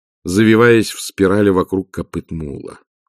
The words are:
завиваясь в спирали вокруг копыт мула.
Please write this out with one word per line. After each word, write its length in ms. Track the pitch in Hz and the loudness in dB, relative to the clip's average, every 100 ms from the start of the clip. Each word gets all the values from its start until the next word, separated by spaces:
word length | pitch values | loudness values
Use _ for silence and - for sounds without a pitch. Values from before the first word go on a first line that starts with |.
| _ _ | _ _
завиваясь 680 | 85 95 110 110 120 113 98 | -4 0 4 4 4 4 0
в 100 | - | -8
спирали 500 | - - 95 104 101 | -12 -2 0 2 2
вокруг 400 | 92 85 95 95 | 0 -2 -4 -6
копыт 400 | - - 85 - | -12 -10 -12 -10
мула. 500 | 85 73 - - - _ _ | -12 -10 -12 -16 -20 _ _